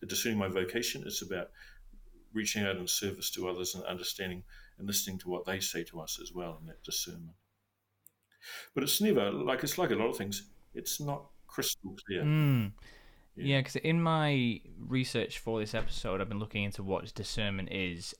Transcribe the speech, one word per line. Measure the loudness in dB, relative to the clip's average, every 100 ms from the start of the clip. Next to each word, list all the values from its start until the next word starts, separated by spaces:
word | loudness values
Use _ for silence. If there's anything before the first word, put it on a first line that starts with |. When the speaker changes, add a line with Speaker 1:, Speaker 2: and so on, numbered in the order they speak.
| -6
Speaker 1:
discerning | -2 2 2
my | 2
vocation. | 2 2 0 0 -2 -4
It's | -6
about | -4 -4 -6 -10 -20 -20 -20 -20 -20 -20 -8
reaching | -2 0 2
out | 2 2
in | 0
service | 0 0 -2 -4
to | -2 -2
others | -2 -2
and | -4
understanding | -4 -4 -4 -4 -4 -6 -10 -18 -20 -10
and | -2
listening | 0 0 -4
to | -4
what | -4 -2
they | -2
say | -2 -4
to | -6 -8
us | -8 -8
as | -8
well | -8 -8 -8
in | -14
that | -14
discernment. | -6 -6 -4 -8 -14 -18 _ _ _ _ _ _ -20 _ _ _ -14 -14 -6
But | -2
it's | 2 4
never, | 6 6 6
like, | 2 2 2
it's | 0 2
like | 2
a |
lot | 4 2
of | 0
things, | -2 -4 -8 -18 -16
it's | -10 -4 -4
not | -2 -4 -8 -20 -12
crystal | -2 -2 -2 -6 -12 -4
clear. | 0
Speaker 2:
Mm. | 4 6 6 6 2 -4 -18 -20 -20 -20 -20 -4
Speaker 1:
Yeah. |
Speaker 2:
Yeah, | 2 2
'cause | 2 0
in | 2 4
my | 4 4 4 4 4 0 -6 -12
research | -2 0 2 2 0 -2
for | -2 0
this | 0
episode, | 0 2 0 0 0
I've | 0
been | -2
looking | -2 0
into | 0 -2
what | 0 0 -2
discernment | -6 -2 0 0 0 -2
is. | 0 -2 -2 -8 -6